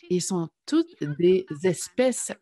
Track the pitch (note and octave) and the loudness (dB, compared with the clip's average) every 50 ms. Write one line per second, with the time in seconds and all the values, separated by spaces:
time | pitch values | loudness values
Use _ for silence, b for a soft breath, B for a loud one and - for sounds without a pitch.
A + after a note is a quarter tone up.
0 | - F4 F3+ F3+ E3+ - G3 F3 E3 D#3 - _ _ - C#4+ D#4+ D#4+ - - - | -6 -2 -2 -2 0 -2 -2 -4 -4 -6 -10 _ _ 0 0 0 0 0 -6 -8
1 | D3+ D3 D3 - F3 F3+ F#3 F#3 F#3+ - D#3 C#3+ D#3+ F#3+ E3 - - - - - | -6 -6 -2 2 4 4 4 4 0 -4 -8 -2 -2 -2 -2 -2 -6 -6 -2 0
2 | B3+ C4 A#3 - - - - - | 0 2 0 -2 -6 -8 -10 -12